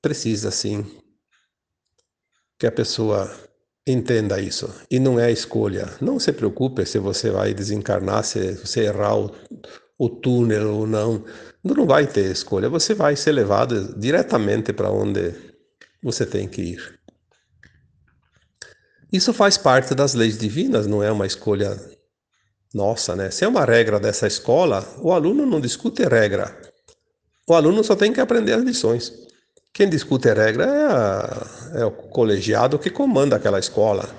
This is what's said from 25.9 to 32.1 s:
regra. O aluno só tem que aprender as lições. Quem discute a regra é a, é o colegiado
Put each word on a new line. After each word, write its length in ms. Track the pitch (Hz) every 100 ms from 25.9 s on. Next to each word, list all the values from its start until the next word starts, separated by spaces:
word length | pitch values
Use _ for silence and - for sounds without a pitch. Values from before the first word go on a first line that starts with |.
| -
regra. 560 | 180 117 104 98 98 - - _ _ _ _ _ _ _ -
O 60 |
aluno 300 | 165 151 208
só 120 | 220 202
tem 160 | 202
que 80 | -
aprender 340 | 254 233 220
as 100 | 226
lições. 500 | 254 240 110 120 120 - - _ _ _ _ -
Quem 140 | 196
discute 400 | 156 - 131 123
a 40 |
regra 300 | 107 107 113
é 220 | 247 285 302
a, 640 | 139 104 98 - - - - 147 160
é 40 | 110
o 60 |
colegiado 880 | - -